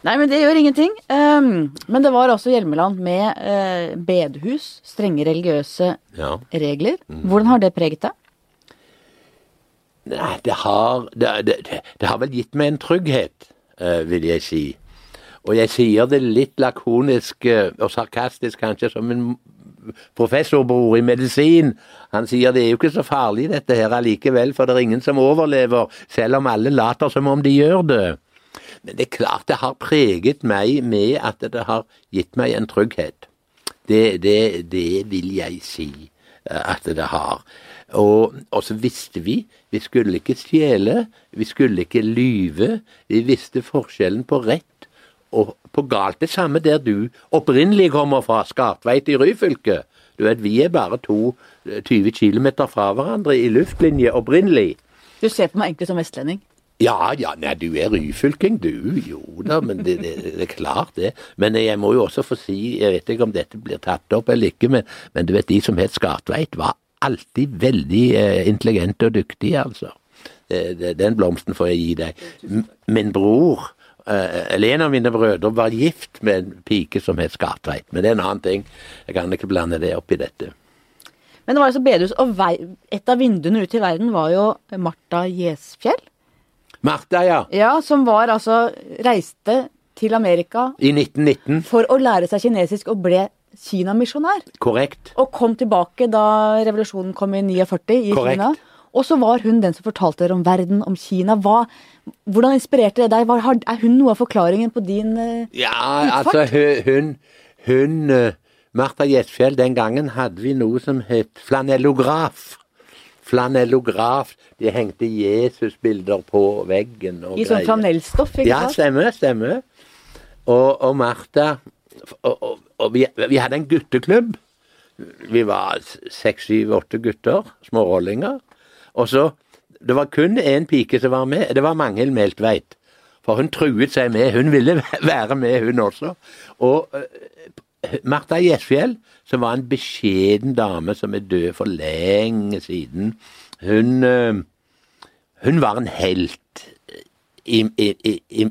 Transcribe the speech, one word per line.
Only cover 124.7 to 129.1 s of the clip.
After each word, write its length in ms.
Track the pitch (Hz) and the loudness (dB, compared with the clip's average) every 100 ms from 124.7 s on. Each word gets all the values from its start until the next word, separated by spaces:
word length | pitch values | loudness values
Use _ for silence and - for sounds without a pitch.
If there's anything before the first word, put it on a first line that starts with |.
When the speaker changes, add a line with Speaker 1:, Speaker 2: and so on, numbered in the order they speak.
| _ _ - - - - | _ _ -20 -20 -18 -2
Speaker 2:
Vi 160 | 113 110 | 0 0
var 340 | 98 95 85 | -2 -2 -6
s-, 160 | - - - | -10 -20 -20
seks, 400 | - 110 104 - | -6 -4 -4 -2
syv, 240 | 110 107 104 | 0 0 -2
åtte 240 | - 117 | -2 -6
gutter, 460 | 113 104 - 170 220 _ | -6 -4 -2 -2 -4 _
smårollinger. 760 | - 117 98 92 90 107 190 269 _ _ _ _ _ - | -6 -2 2 0 -2 -4 -6 -8 _ _ _ _ _ -4
Og 120 | |
så, 200 | 117 | 0